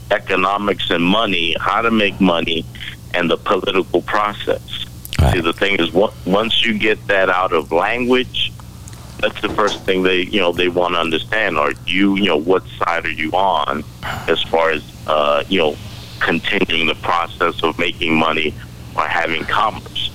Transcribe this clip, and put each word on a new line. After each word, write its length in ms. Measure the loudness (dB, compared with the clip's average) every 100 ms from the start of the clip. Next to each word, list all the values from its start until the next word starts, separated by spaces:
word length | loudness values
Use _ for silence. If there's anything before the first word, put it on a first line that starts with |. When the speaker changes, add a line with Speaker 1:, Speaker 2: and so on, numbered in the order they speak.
| -2
Speaker 1:
economics 800 | -2 0 0 2 2 0 -2 0
and 120 | 2
money, 540 | 4 4 2 0 0 0
how 200 | 0 2
to 100 | 2
make 300 | 2 2 4
money, 440 | 4 4 0 -2 -6 -12 -14 -14 -6
and 160 | -2 0
the 60 | 0
political 640 | 0 0 2 0 2 0
process. 840 | 0 0 0 -2 -4 -4 -4 -12 -12 -12 -8 2
Speaker 2:
Right. 140 | 4
Speaker 1:
See, 60 | 4
the 120 | 0
thing 240 | 0 0 2
is, 180 | 2
on-, 180 | 2 2 0 0
once 380 | 2 2 2 2
you 120 | 2
get 280 | 2 0 2
that 240 | 2 4
out 220 | 4 4
of 180 | 2 2
language, 800 | 2 2 0 2 2 2 -4 -6 -6 -18 -18 -18 -16 -16 -4
that's 200 | -4 -2
the 80 | -4
first 340 | 0 0 0
thing 180 | -2 2
they, 200 | 2 2
you 180 | 0 2
know, 120 | 2
they 160 | 2 0
wanna 300 | 2 2 2
understand. 580 | 0 -2 -2 0 0 2
Are 160 | 0 -2 -4
you, 300 | 2 2 4
you 80 | 2
know, 100 | 2
what 300 | 4 2 0 -4
side 280 | -2 0 -2
are 40 |
you 200 | -4 -2
on 540 | 2 2 2 0 -2 -6 -10 -8 -6 0
as 160 | 0
far 280 | 2 2 2
as, 120 | 0 -6 -14 -2
uh, 380 | 2 4 2 0
you 100 | 0
know, 180 | 0 -2 -10 -14 -14 -4
continuing 680 | -2 0 0 0 0 0 -2
the 80 | -2
process 680 | -2 -2 -2 0 -2 0
of 160 | -2 0
making 360 | -2 -2 0
money 380 | 2 2 0 -2 -4 -14 -16 -10 -4
or 60 |
having 400 | -2 0 -2 -4
commerce? 680 | -2 0 0 -2 -10 -8 -8